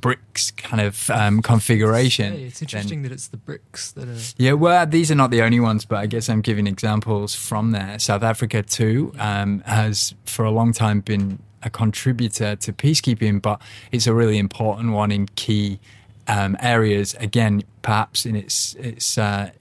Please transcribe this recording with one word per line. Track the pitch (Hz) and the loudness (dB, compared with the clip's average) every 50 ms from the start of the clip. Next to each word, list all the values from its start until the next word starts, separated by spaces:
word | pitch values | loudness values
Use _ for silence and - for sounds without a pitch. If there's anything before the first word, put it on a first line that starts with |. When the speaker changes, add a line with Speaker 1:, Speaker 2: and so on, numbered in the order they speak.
Speaker 1:
brics | - 123 127 - - _ _ - - - - | -2 -2 -2 -4 -8 _ _ -6 -6 -6 -6
kind | - - - - 110 | -12 -10 -4 0 0
of, | 107 101 98 - - - | 0 0 -2 -4 -2 0
um, | 107 110 107 104 104 110 | 2 2 4 4 4 2
configuration, | 110 - 117 110 - - 117 107 107 107 110 120 127 127 - - 107 101 | 4 4 4 4 4 4 2 4 4 4 4 4 2 2 2 0 -2 -4
Speaker 2:
Hey, | 101 147 131 | -4 -8 -10
it's | 123 123 - | -12 -12 -12
Speaker 1:
then | 160 | -12
Speaker 2:
interesting | 139 - 104 101 208 170 151 | -8 -8 -6 -6 -6 -6 -6
that | 139 123 | -8 -8
it's | 127 135 - - | -10 -12 -14 -16
the | - | -16
brics | 107 _ - 143 - _ _ - - - - - | -16 _ -14 -16 -16 _ _ -14 -14 -14 -12 -12
that | 139 131 123 | -14 -12 -12
are | 120 113 113 120 - - | -10 -10 -10 -12 -2 2
Speaker 1:
Yeah, | 123 131 143 | 2 4 4
well, | 147 165 170 175 180 170 | 4 4 6 6 6 4
these | 156 156 165 170 151 | 4 2 2 2 4
are | 156 | 4
not | 143 135 123 | 4 4 4
the | 120 117 | 4 4
only | 113 113 120 120 | 4 6 6 4
ones, | 120 113 107 107 - | 4 4 2 0 -2
but | - 113 | -2 -4
I | 101 101 | -2 -2
guess | 107 117 117 110 - | -2 -4 -4 -2 0
I'm | 113 107 | 0 0
giving | 104 - 110 104 101 | 0 0 0 0 0
examples | 101 95 - - 110 107 107 107 113 107 101 104 104 - | -2 -2 -2 -2 0 0 0 0 -2 -2 -2 -2 -4 -6
from | - - - 110 107 110 113 | -8 -6 -4 -4 -2 0 0
there. | 113 101 95 98 104 110 | 0 -2 -4 -8 -6 -6
South | - - 104 101 | 0 0 2 2
Africa | 113 113 110 - 123 113 - 110 | 2 0 0 0 -4 -2 -2 -4
too, | 101 - - - 113 110 110 131 156 - - - | -2 -4 -2 0 2 2 2 0 -2 -4 -6 -4
um, | 107 107 101 101 101 101 101 98 - | -4 -2 -2 -2 -2 -2 -2 -4 -4
has | 107 110 110 107 107 104 95 - - - - _ | 0 0 2 2 2 0 -2 -4 -6 -6 -12 _
for | - - - 113 | -8 -4 -2 0
a | 107 | 2
long | 110 113 117 117 | 2 2 2 2
time | 110 - 113 107 104 104 | 2 2 0 2 2 0
been | 98 - 107 101 98 98 95 - - - _ _ | 0 0 -2 0 0 -2 -4 -8 -12 -20 _ _
a | - 113 | -12 -12
contributor | - - 113 107 104 - - 131 127 113 120 110 - - 113 104 104 | -4 -2 -2 -2 -2 0 -2 -2 -2 0 -2 -4 -2 -4 -4 -4 -4
to | 98 - - | -6 -8 -10
peacekeeping, | 101 - - 143 156 - - - 117 104 113 107 101 98 | -8 0 0 2 2 2 2 0 0 2 2 0 0 2
but | - 107 104 - - - - - - - | 0 -2 -2 -2 -8 -18 -20 -20 -12 -6
it's | - 120 110 | -4 0 0
a | 120 113 | 2 4
really | 117 117 110 107 104 | 4 4 4 4 2
important | 101 98 - - 113 110 101 104 117 117 | 0 -2 -2 -2 -2 -2 -2 -2 -2 -2
one | 107 104 104 104 | 0 0 0 0
in | 104 101 98 98 - | 0 0 -2 -4 -6
key, | - - - 110 104 104 101 98 98 _ - - - _ - - - - - | -8 -2 0 0 0 0 -2 -4 -8 _ -20 -20 -20 _ -20 -20 -10 -4 -2
um, | 107 101 98 98 98 - | 0 0 0 0 -2 0
areas. | - 120 120 113 110 107 104 101 101 - - - | 2 2 4 4 4 4 2 0 0 -4 -6 -8
Again, | 117 101 - 120 113 107 104 101 101 - _ _ | -8 -2 0 2 2 4 2 0 -2 -6 _ _
perhaps | - - 110 107 107 - - - - | -2 0 0 0 0 -2 -4 -6 -4
in | 117 110 | -2 -4
its, | 104 98 - - - - - - | -6 -4 -4 -6 -4 -4 -6 -10
its, | - 131 120 113 - - - - - | -10 -12 -12 -8 -6 -6 -4 -2 0
uh, | 107 104 101 101 101 92 - _ | 0 0 0 -2 -4 -8 -10 _